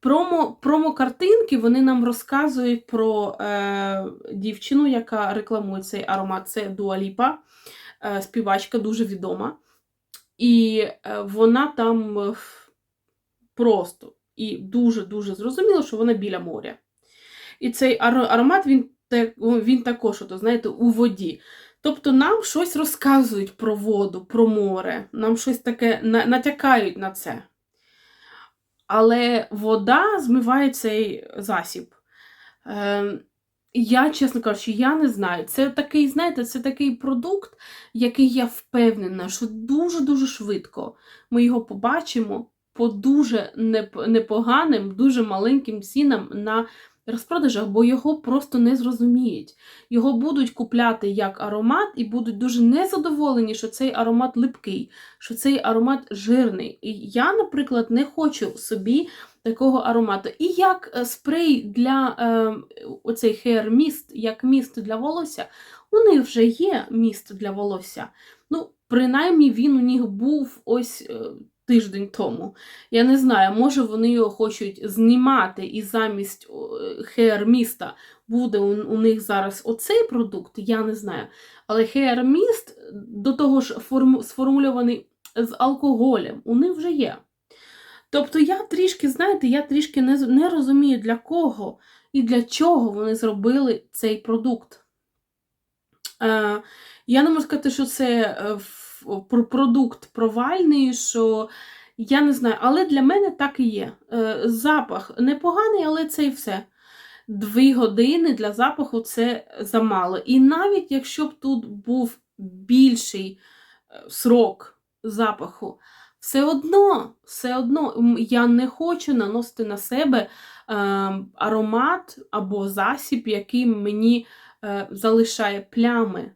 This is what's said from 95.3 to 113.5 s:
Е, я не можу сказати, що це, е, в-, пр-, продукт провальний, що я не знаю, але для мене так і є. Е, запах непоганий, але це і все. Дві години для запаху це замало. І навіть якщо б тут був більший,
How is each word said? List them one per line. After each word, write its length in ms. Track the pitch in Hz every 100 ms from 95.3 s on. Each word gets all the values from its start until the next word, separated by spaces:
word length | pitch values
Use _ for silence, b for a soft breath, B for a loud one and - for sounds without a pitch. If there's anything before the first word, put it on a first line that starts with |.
| _ _ _ _ _ _ _ - _
Е, 380 | 220 220 208 208 B B B B -
я 160 | 254
не 60 | 302
можу 120 | 320
сказати, 280 | - 285 285
що 160 | - 262
це, 520 | - 262 233 214 -
е, 140 | 202
в-, 320 | 208 196 - - - -
пр-, 380 | 196 - 240
продукт 640 | 233 254 277 233 247 - -
провальний, 800 | - 226 220 254 370 339 294 262
що 560 | 247 - 233 226 220 214 B B B B -
я 240 | 220 277
не 120 | 294
знаю, 220 | 247 240 220
але 260 | 247 302 381
для 160 | 277
мене 300 | 262 392 392
так 280 | - 285 277
і 40 |
є. 280 | 240 208 220 - _
Е, 280 | 233 220 220 233
запах 640 | 226 277 302 240 185 - -
непоганий, 640 | 247 285 349 349 440 415
але 220 | 311 311 311
це 200 | - 285
і 40 |
все. 340 | 277 - 196 196 b b b b b b
Дві 460 | 208 214 220 269
години 600 | 254 226 202 240 339 330
для 200 | 233 214
запаху 460 | 202 262 294 285 233
це 480 | 226 - 233 240 - -
замало. 580 | 208 226 220 190 180 185
І 220 | - 262
навіть 520 | 269 320 403 403 359
якщо 340 | 269 262 - 302
б 140 | -
тут 260 | 269 262 220
був 520 | 208 220 254 233 - _ _
більший, 1000 | 190 185 190 254 262 233 - 196 190 190 b